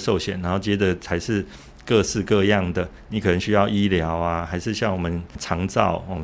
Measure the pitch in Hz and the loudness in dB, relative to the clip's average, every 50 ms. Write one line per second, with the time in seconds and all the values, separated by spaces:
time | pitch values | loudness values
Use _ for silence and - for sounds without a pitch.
0 | - 113 104 87 - 101 95 92 87 87 92 98 98 104 101 98 101 92 87 - | 2 0 0 0 0 -4 -6 -4 -2 -2 -2 0 0 0 2 2 4 2 2 0
1 | - - 92 85 - - 110 98 90 - - - - - - - - - 120 107 | -2 -4 -4 -4 -2 -2 -2 -2 -2 -4 -12 -18 -20 -20 -20 -18 -2 2 4 4
2 | 92 - - 107 92 - 107 101 98 101 104 98 90 90 85 92 87 - - - | 4 2 0 -2 0 2 4 4 6 4 4 4 2 0 -2 -2 -4 -4 -8 -14
3 | - - 107 107 - 95 87 90 - 107 104 101 101 107 107 101 101 98 95 85 | -14 -6 -6 0 2 2 2 2 2 2 2 2 2 2 2 2 2 2 2 2
4 | 80 82 82 85 85 85 85 85 85 80 90 87 - 110 104 - 117 104 95 90 | 0 0 -2 -2 -2 -2 -2 -4 -4 -4 -6 -6 -4 -4 -4 -2 -2 -2 -2 -2
5 | 87 85 87 85 85 - - - - - 87 85 92 95 - 117 101 90 85 - | -2 -2 -4 -4 -6 -10 -12 -12 -6 -4 -2 -2 -2 0 0 2 2 2 0 -2
6 | - 92 92 78 | -4 -6 -8 -8